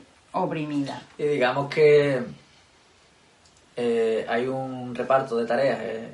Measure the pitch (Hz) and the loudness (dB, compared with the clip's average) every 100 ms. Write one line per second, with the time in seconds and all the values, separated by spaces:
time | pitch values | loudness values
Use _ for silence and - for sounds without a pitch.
0 | - _ _ 175 175 165 151 147 135 - | -18 _ _ -4 -2 -4 -4 -4 -4 -8
1 | - - 147 143 123 139 139 - 151 147 | -14 -6 -2 2 0 0 -2 4 6 8
2 | 143 131 113 - _ _ _ _ _ _ | 6 0 -4 -12 _ _ _ _ _ _
3 | _ _ _ _ _ _ _ - 120 117 | _ _ _ _ _ _ _ -4 0 2
4 | 113 110 - 117 131 131 131 127 123 120 | 2 0 -2 -2 -2 -4 -6 -10 -10 -8
5 | 117 135 123 117 117 120 139 113 110 113 | 0 0 2 -2 0 0 0 0 -4 -8
6 | 117 | -10